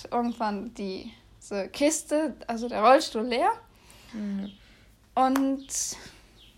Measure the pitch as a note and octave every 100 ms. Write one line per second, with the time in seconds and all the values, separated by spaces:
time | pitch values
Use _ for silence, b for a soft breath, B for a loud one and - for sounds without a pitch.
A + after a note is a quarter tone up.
0 | - A#3+ A#3+ A#3 G#3+ G3+ A#3 - G3 F#3+
1 | A#3 - - - - G3+ F#3+ - C#4+ D#4
2 | - D4 D#4 G#3+ - A3+ A#3+ A3+ A3 C4
3 | - A3+ A#3+ A#3 F#4 A4+ - b b b
4 | b A3 G#3 G3 G3+ - b b b b
5 | _ - C4 C4+ C4+ C4+ C4+ - - -
6 | B B B B B